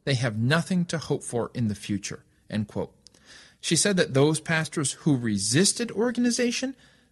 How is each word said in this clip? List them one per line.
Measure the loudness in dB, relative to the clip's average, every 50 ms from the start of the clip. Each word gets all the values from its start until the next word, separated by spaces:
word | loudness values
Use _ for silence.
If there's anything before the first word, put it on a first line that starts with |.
| _
they | -2 0
have | 0 0 -2 0
nothing | 0 2 2 2 2 2 0 0 0 0
to | -2 -4
hope | -4 -2 -4 -4 -4 -4
for | -4 -4 -2 -4 -2 -2
in | -2 -2
the | -2 -2
future," | -4 -4 -4 -4 -4 -6 -8 -12 -14 _ _ _ _ _ -6
end | -4 -4 -4
quote. | -4 -6 -6 -6 -8 _ _ _ -20 -20 _ _ -20 -20 -20 -20 -20 _ _
She | -2 0 2
said | 2 2 2 2
that | 2 2 2 4
those | 4 4 4 4 0
pastors | -2 -2 -2 -2 -2 -2 -4 -4 -4 -4 -6 0 2
who | 2 2
resisted | 2 2 0 0 0 0 2 2 4 4 4 2 0 -4 -4
organization | -2 -2 -2 0 0 2 2 2 2 2 0 0 0 -2 -4 -6 -8 -10 -18 _ _ _ _ _